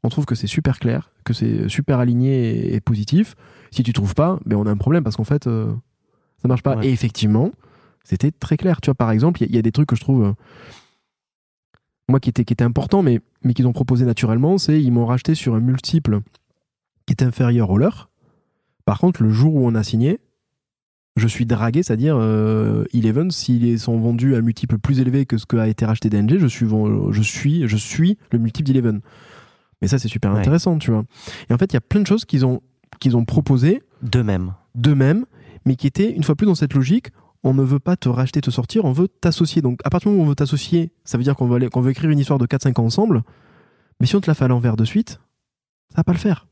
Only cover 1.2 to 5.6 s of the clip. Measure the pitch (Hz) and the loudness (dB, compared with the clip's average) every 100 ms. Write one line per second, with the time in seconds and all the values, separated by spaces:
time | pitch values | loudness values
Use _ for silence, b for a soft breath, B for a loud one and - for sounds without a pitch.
1.2 | - 113 113 107 104 - 143 131 123 120 | -8 -4 -2 -2 -2 -4 -2 0 2 2
2.2 | 131 135 117 113 113 110 - 107 104 165 | 0 0 -2 -2 -2 -4 -2 -2 0 0
3.2 | 220 - B B B - 120 - 101 90 | 0 -6 B B B -4 -2 -2 -2 0
4.2 | 160 185 - 104 104 104 98 170 123 104 | 0 -2 -2 -2 0 0 0 0 0 -4
5.2 | 107 147 127 113 | -2 -2 -2 -4